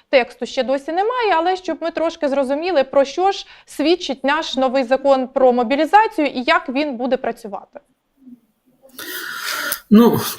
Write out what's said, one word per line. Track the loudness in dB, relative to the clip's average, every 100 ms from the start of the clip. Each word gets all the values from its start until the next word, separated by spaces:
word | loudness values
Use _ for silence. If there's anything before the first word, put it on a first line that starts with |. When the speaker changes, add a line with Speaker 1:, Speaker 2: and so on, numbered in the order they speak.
| _
Speaker 1:
тексту | 2 2 -4 -6
ще | -4
досі | -2 -2 -2
немає, | -2 0 0 0 0
але | 0 -2
щоб | -4 -6
ми | -6
трошки | -4 -4 -2 -2
зрозуміли, | -2 -2 -2 -2 0
про | 2 2 0
що | 0 -2
ж | -2 -8 -20 -12
свідчить | -4 0 0 -2 -4
наш | -2 -2 -2 -2
новий | 0 0
закон | 0 0 2 2 0
про | 2 4
мобілізацію | 4 0 0 2 2 2 0 -4
і | -2 0
як | 0 0
він | -4 -4 -4
буде | -4 -4
працювати. | -4 -10 -12 -16 -16 -20 _ _ _ _ -20 -20 _ _ _ _ _ -16 -14 -12 -12 -10 -8 -6 -6 -8 4
Speaker 2:
Ну, | 6 6 4 -2